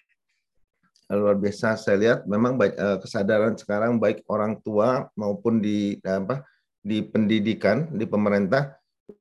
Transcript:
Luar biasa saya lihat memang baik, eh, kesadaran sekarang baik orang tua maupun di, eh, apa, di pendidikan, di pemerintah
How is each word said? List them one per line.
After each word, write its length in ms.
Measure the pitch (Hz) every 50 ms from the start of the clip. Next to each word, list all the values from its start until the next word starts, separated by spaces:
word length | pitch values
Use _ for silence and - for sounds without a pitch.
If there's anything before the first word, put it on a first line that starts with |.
| _ _ _ _ _ _ _ _ _ _ _ _ _ _ _ _ _ _ _ _ _ - 101
Luar 200 | 104 104 104 101 101
biasa 400 | 98 101 98 - - 110 110 -
saya 180 | - - 101
lihat 220 | 98 104 117 120 - -
memang 320 | 92 101 107 117 123 131 123
baik, 160 | 104 98 -
eh, 240 | - 90 101 98 95 -
kesadaran 520 | - - 110 101 101 110 107 107 117 110
sekarang 440 | - - - 104 104 110 120 120 113 107
baik 240 | 107 107 - -
orang 320 | - 101 107 104 107 107 -
tua 480 | - 113 110 104 107 123 127 139 147 - -
maupun 480 | - 107 104 101 98 - 117 113 113 101
di, 360 | 104 104 104 104 101 98 - -
eh, 180 | 95 95 98
apa, 240 | 98 95 131 143 143 _ _ _ _ _ _ _ -
di 160 | 101 110 107
pendidikan, 880 | - - - 113 107 101 110 110 101 110 104 - - 98 104 127 160 160 156
di 100 | 101 113
pemerintah 720 | 95 - 104 104 104 101 101 101 90 107 135 147 143 - _ _ _ _ _ _ - - _